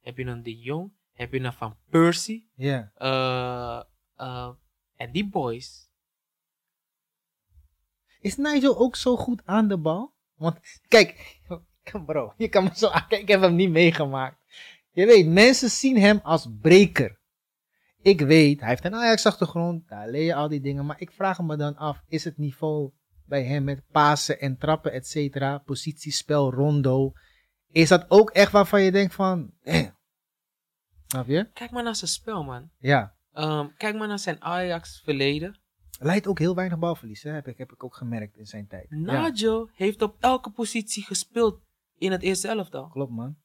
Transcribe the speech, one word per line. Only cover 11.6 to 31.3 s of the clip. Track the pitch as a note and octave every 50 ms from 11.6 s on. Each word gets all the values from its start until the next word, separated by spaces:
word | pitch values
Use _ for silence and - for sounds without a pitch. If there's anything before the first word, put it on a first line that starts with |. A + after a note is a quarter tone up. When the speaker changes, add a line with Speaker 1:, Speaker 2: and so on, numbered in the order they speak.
Speaker 2:
<laughs> | _ _ _ _ _ - - G#3+ E3
bro, | C#3 D#3 D3+ B2 G#2 -
je | _ A3+ A3
kan | - G#3 F#3+
me | F#3+ -
zo | - A3 G3+
aan-, | D#3 E3 - -
ik | - G3+ G#3+ F#3+
heb | G#3 F#3+
hem | F#3+ - E3+
niet | E3+ F#3+ F#3
meegemaakt. | E3 D#3+ F3 E3+ E3 - D#3+ C#3 C3+ C3+ C3 C3 - _ _ _ _ - - - - _ _ _
Je | _ - F#3
weet, | A3 A#3+ G#3 F3+
mensen | D#3 E3 F#3 G#3+ B3 C4+ A#3+ - A#3+
zien | - - - C4+ C4 A3+
hem | G3 G#3 G#3+ G#3 -
als | C#3+ D#3+ E3 - A#2+ A2+ G#2
breker. | G#2 D#3+ E3+ F#3+ G3+ F#3 - - C3 G2 - _ _ _ _ _ _ _ _ _ _ _ _ _ _ _ _ _ _
Ik | G3 G3+ D#3+
weet, | D3 C3+ D#3 D#3+ D#3 C#3+ C#3+ D3
hij | - A2
heeft | B2 B2 -
een | F3+ G3
Ajax-achtergrond, | A3+ A#3+ A#3 A3+ G#3+ - G#3+ G3 - F#3+ E3 - F3 E3+ F3 F3 E3 - _
daar | A2+ G#2 G#2 A2+
leer | A#2+ C#3+ D#3+
je | E3 E3
al | C#3 D3 D#3
die | D#3 D3
dingen. | C3 C#3 C#3 C#3 C#3
Maar | D3 D3+ -
ik | F#3 E3+
vraag | _ _ - F#3+ F#3 - F3
me | D#3+ D3+
dan | D3 D3+ D3 D3
af, | - D3+ D3+ C#3+ - _ _
is | - D#3+ -
het | E3+ D#3 -
niveau | D3 C#3+ C3+ _ - D#3 D3+ D3+ C#3+ C3+ _ _ _ _ _ _ _
bij | _ C#3 C#3 C3
hem | B2 C#3 D3 C#3
met | C#3 C#3 C#3 - _
pasen | _ D#3 D3 D3 D3+ D3 - - D3 -
en | - C#3 C3 -
trappen, | - D#3 D#3 D#3 - D3+ A2
et | B2+ B2+
cetera, | - - D#3 D3 C#3 - C#3 C3+ C3+ C#3 C#3+
positiespel, | _ - C#3 B2+ - D#3+ D3+ _ - D3+ C#3 - - - D#3 D3 C#3+ C3 B2
rondo, | B2 C#3 D3 D3 D3 C3+ C3 B2+ C3+ C3+ C3+ - - _ _ _ _ _ _ _ _ _ _
is | _ D#3+ E3 D3+
dat | F3+ F3 E3+ -
ook | F3 G3+ A3 G#3+
echt | - F#3 G3+ F#3+ -
waarvan | G#3 G3 - - G3+ G3
je | F#3+ F3+
denkt | G3 G3+ F#3 -
van, | - G3 F#3+ F#3 F3 C#3 G#2 - _ _
damn. | - D#3+ D#3+ C#3 G2 - _ _ _ _ _ _ _ _ _ _ _ _ _ _ _ _ _ _ _ _ _ -
Snap | _ - C3 B2+
je? | A#2+